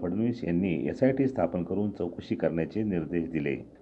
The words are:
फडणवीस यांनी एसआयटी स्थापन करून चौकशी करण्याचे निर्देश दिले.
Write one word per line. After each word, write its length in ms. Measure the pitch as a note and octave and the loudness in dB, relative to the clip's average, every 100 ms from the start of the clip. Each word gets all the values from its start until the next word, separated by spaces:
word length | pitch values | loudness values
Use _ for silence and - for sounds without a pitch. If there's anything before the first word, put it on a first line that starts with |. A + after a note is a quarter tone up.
फडणवीस 420 | F2+ F#2+ A#2 - | 0 0 0 0
यांनी 460 | - F2 G2 D#2+ C2 | 0 2 2 0 0
एसआयटी 380 | - C3 C3+ C3+ | 2 4 4 2
स्थापन 360 | - E2+ F2+ | 2 0 0
करून 280 | E2+ F#2+ G#2 | -2 0 -2
चौकशी 440 | G2 F2 - - E2 | -2 -4 -6 -4 0
करण्याचे 480 | D#2+ E2 D#2 G#2+ | 0 2 0 0
निर्देश 460 | G#2+ F2+ D2+ E2+ E2 | 0 0 0 0 0
दिले. 260 | D#2+ D2 B1+ - - | -2 -2 -2 -6 -16